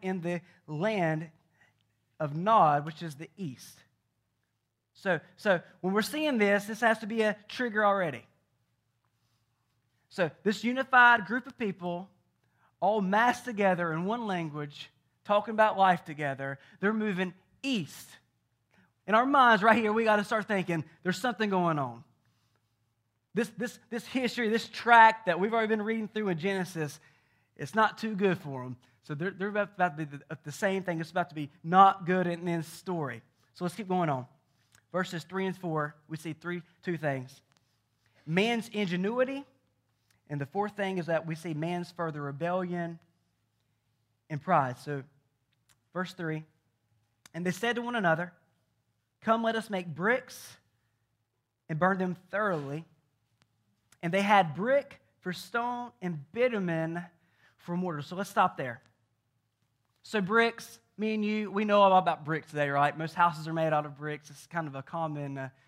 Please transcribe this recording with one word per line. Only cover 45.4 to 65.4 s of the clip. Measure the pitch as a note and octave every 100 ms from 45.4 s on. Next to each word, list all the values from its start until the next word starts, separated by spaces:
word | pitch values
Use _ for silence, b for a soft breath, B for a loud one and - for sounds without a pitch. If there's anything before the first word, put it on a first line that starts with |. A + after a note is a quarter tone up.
| _ _ _ _ _
verse | F3 F3+
three, | - E3 D#3 D#3 _ _ _ _ _ _ _ _
"And | E3
they | F3+
said | F3 A#3 A#3
to |
one | A#3+ A#3+
another, | F3+ D#3+ F3 - _ _ _ _ _ _ _ _
'Come, | - A3+
let | A3+ A3+
us | A3
make | F#3+ F3
bricks | D3+ F#3+ B3+ - - - - _ _ _ _ _ _ _ _ _ _ -
and | D#3
burn | F3+ F#3+
them | F#3 F3 _
thoroughly.' | G3 G#3+ E3 C#3 D3 E3+ _ _ _ _ _ _ _ _ _ _ _
And | E3+
they | F#3+
had | G3 G#3 E3+
brick | C#3 A3+ C#4 C4+ - _ _
for | F#3
stone | F3 - A#3 A#3+ A#3+ A#3+ -
and | F3+ D#3 C3+
bitumen | A3+ B3 A3 F3+ E3 D#3+ E3+ F3 _ b b b b
for | - F3
mortar." | F3+ D3+
So | C#3 F3+
let's | G3
stop | - F#3 -
there. | C3 A#2 _ _ _ _ _ _ _ _ _ _ _ _
So | - A3
bricks, | F#3 A3+ A#3 A#3 - - _ -
me | G#3+
and | A3
you, | G#3 G#3+ G#3
we | G3
know | G#3+ G3+
all | G3 F#3
about | E3+ D3+
brick | D3 D#3 -
today, | D3 C#3+
right? | C#3+ D3 D#3
Most | D#3+
houses | F3 F3 D#3 D#3+
are |
made | E3 D#3+
out | D3+ D3+
of | C#3
bricks. | D3+ D3+ -
It's | D3 -
kind | E3+ D#3
of |
a | C3+
common, | C3+ E3+ D#3+ D3 C#3+
uh, | C#3